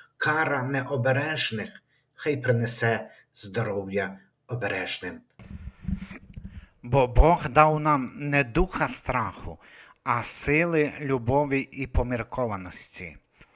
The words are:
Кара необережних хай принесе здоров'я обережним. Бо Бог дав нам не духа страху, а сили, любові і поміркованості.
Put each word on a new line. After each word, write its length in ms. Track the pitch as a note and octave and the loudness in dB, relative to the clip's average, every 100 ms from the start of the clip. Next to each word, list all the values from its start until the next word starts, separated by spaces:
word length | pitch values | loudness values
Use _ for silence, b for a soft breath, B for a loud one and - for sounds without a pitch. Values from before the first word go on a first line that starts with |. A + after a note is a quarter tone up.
| B - | B -4
Кара 460 | - D#3 D3 C#3 | 0 0 0 -2
необережних 1200 | B2+ C#3 C3 C#3 C3 C#3 D3+ D#3 - A2 F#2 - _ _ _ | -2 -4 -2 0 2 2 0 -2 -4 -4 -8 -14 _ _ _
хай 220 | - D#3 B2 | -6 -4 0
принесе 760 | B2+ A#2 A#2 - A#2 G#2+ - B B | 2 2 2 2 2 0 -4 B B
здоров'я 840 | - G2+ F#2+ - G2 F#2+ G2 F#2+ - B _ - | -10 -6 -4 -4 -4 -2 -2 -2 -6 B _ -8
обережним. 760 | A#2+ G2+ F#2+ F2+ - F2+ E2 _ - - - - - - - - - - - B B B B | -4 -4 -4 -4 -6 -8 -12 _ -20 -16 -14 -14 -12 -6 -6 -6 -16 -18 -18 B B B B
Бо 240 | A#2+ C#3 B2 | 0 2 6
Бог 420 | A2+ D#3 E3+ C3 | 8 8 6 4
дав 320 | C3+ D#3 D3+ | 4 6 4
нам 320 | D3+ C#3+ B2 - | 2 2 0 -6
не 280 | D3 C#3+ | 0 2
духа 440 | B2 A2+ F#3 - C#3 | 2 2 2 0 0
страху, 720 | - - B2 G2+ - E2+ D#2+ B B B B | -2 -2 -2 -2 -6 -14 -16 B B B B
а 180 | C3 A#2+ | -2 0
сили, 720 | - - - D3+ F3 D#3+ C#3+ C3 | 2 2 2 2 4 2 0 -2
любові 600 | C#3+ C3 A#2 C#3 D3 C3+ | -2 -2 2 2 2 0
і 260 | B2+ C3+ B2 | -4 -8 -4
поміркованості. 1300 | - B2 A#2+ A2 - A#2+ G2 F2+ - - - F2 D2 _ _ B | -2 0 -2 -4 -4 -4 -4 -8 -6 -6 -6 -8 -16 _ _ B